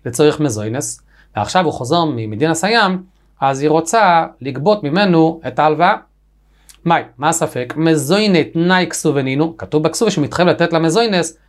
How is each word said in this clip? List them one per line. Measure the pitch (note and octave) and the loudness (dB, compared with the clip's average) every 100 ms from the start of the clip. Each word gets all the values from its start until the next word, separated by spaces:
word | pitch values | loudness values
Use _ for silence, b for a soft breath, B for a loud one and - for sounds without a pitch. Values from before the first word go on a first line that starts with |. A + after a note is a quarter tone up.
| B2+ | -8
לצורך | A#2 D3+ D3+ | 2 2 2
מזוינס, | D3 G#2+ G#2+ B2+ C#3+ - b b b - | -2 -2 -6 -6 -8 -10 b b b -6
ועכשיו | G#2 F#3 D#3+ | -2 0 0
הוא | |
חוזר | - B2 E3+ D#3+ | -2 -2 0 0
ממדינה | A#2+ A2 G#2+ D#3 | -2 -6 -2 -2
סיים, | D#3+ G3 A#3 G3 F#3 - _ _ - | 0 0 2 0 -2 -8 _ _ -4
אז | C3+ C3+ | -2 0
היא | D3+ | 0
רוצה | D#3+ D#3+ A3+ G3 E3+ E3 - | 0 0 2 4 2 0 -8
לגבות | C#3 C3 D#3+ G#3 | -10 -4 0 0
ממנו | C#3+ E3+ G3+ E3 D#3+ D#3+ B2+ | 0 0 2 4 2 0 -6
את | - | 0
ההלוואה. | D#3 D#3 F3+ G#3+ - _ _ _ _ b b b E3 | 2 2 2 0 -6 _ _ _ _ b b b 0
מאי, | D#3+ - - | 0 -2 -6
מה | D3 | -2
הספק? | E3 D#3 - B2 D3 | -2 -2 -4 -8 -2
מזוינת | D#3+ D#3 C3+ G3+ G#3+ E3+ C3+ | 2 2 2 0 2 2 0
תנאי | E3 F3 F#3 E3+ | 0 2 2 0
כסובנינו, | - E3 C#3 C3 C3+ E3 E3 | -2 -2 0 0 0 -2 -4
כתוב | - D3+ | -4 -2
בכסובה | D#3 - A3 | -2 0 -2
שמתחייב | G3 C#3 - F3 | 0 -2 0 2
לתת | D3+ E3+ | 2 0
לה | E3 | 0
מזוינס, | D#3+ F#3 A#3 F#3 D#3+ - | 0 2 2 0 -2 -8